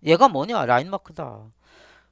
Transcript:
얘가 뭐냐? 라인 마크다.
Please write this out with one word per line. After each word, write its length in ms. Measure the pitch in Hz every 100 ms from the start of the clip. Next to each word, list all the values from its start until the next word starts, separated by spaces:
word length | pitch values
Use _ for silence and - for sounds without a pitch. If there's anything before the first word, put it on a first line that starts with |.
얘가 240 | 156 170 262
뭐냐? 380 | 143 180 226 123
라인 240 | 123 170
마크다. 600 | 196 - 160 139 107 110 _ _ _ _ _ _